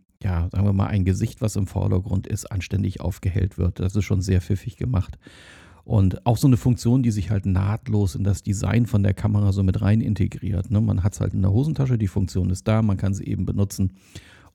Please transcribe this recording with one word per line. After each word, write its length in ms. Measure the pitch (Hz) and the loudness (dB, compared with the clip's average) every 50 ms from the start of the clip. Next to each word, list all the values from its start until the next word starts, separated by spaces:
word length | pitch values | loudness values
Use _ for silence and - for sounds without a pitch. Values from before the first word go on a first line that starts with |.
| _ _ _ _ - | _ _ _ _ -6
ja, 260 | 98 90 82 85 87 - | -2 -2 -2 -2 -2 0
sagen 140 | 92 98 | 0 2
wir 80 | 104 101 | 2 2
mal, 140 | 98 101 104 | 2 0 0
ein 180 | 104 101 90 | 0 0 2
Gesicht, 340 | 90 92 98 110 113 - - | 2 0 0 -2 -4 -4 -4
was 160 | 120 107 - | -4 -4 -2
im 100 | 101 95 | -2 -4
Vordergrund 600 | 90 - 92 92 101 101 92 95 - 92 95 - | -4 -2 -2 0 0 0 0 0 -2 -2 -4 -2
ist, 260 | - - - - - - | -4 -6 -8 -6 -6 -6
anständig 480 | 92 82 - - 95 101 98 95 - | -6 -6 -4 -2 -2 -2 -2 -4 -4
aufgehellt 560 | - - - - - 95 87 95 92 95 - | -6 -6 -6 -4 -4 -4 -2 0 -2 -2 -2
wird. 240 | - 92 90 - - | -2 -2 -2 -2 -2
Das 160 | 92 95 95 | -4 -2 -2
ist 80 | 107 95 | -2 -2
schon 160 | - 104 95 | 0 -2 -2
sehr 220 | 92 95 95 90 - | 0 2 0 0 0
pfiffig 340 | - 104 95 - - - | 0 -4 -4 -4 -8 -8
gemacht. 420 | - - 123 127 95 95 - - - _ - - - - - - - - - - - _ | -6 -4 -2 0 -2 -2 -4 -8 -18 _ -20 -20 -20 -20 -20 -20 -20 -20 -20 -20 -20 _
Und 420 | - - 107 98 92 90 - - | 0 2 2 4 2 2 0 0
auch 100 | - 117 | 0 0
so 100 | 107 - | 4 4
eine 120 | 143 127 113 | 4 4 4
Funktion, 440 | - 127 120 - - 117 120 135 127 | 4 2 0 2 2 2 2 2 2
die 80 | 120 | 0
sich 200 | 104 107 90 - | 0 -2 -2 -2
halt 160 | 104 98 92 | -2 -2 0
nahtlos 680 | 98 92 90 98 101 104 - - - 107 104 101 95 - | 0 0 2 0 0 -2 -4 -4 -2 0 0 0 0 0
in 100 | 98 98 | -2 0
das 180 | 98 98 90 - | 0 0 0 -2
Design 420 | - 101 98 101 98 101 117 120 | -4 -2 -2 0 0 2 2 2
von 180 | 107 - 104 98 | 2 2 2 2
der 120 | 101 98 | 2 0
Kamera 380 | - - 107 104 104 104 101 95 | 0 0 0 2 2 2 2 2
so 100 | 101 98 | 2 2
mit 180 | 95 92 104 | 2 2 2
rein 220 | 104 98 104 110 - | 2 2 2 4 2
integriert, 680 | - 104 92 98 95 - - - 95 98 90 92 - | 0 0 0 0 -2 -2 -4 -6 -4 -2 -4 -2 0
ne? 120 | - 104 113 | 0 2 2
Man 200 | 107 101 98 87 | 2 2 0 0
hat's 180 | 95 - - | -2 -2 -2
halt 120 | - 95 98 | -2 -2 0
in 80 | 104 | 0
der 120 | 95 98 98 | 2 2 2
Hosentasche, 440 | 110 139 160 151 123 135 131 127 | 2 2 0 0 0 0 0 2
die 120 | 113 107 92 | 0 0 0
Funktion 420 | - 107 98 82 - 95 92 92 | 0 0 -2 0 0 0 0 0
ist 180 | 92 95 - - | 0 -2 0 0
da, 140 | 110 110 110 | 2 2 2
man 160 | 107 98 95 | 2 2 0
kann 160 | - 95 98 | 0 -2 -2
sie 100 | 98 - | -2 -4
eben 220 | - 104 95 92 | -4 -4 -4 -2
benutzen 480 | 92 98 101 101 101 - - 98 95 - - _ _ - - - - - - - - | -2 0 0 0 0 0 0 -2 -2 -2 -6 _ _ -20 -20 -20 -20 -20 -20 -20 -20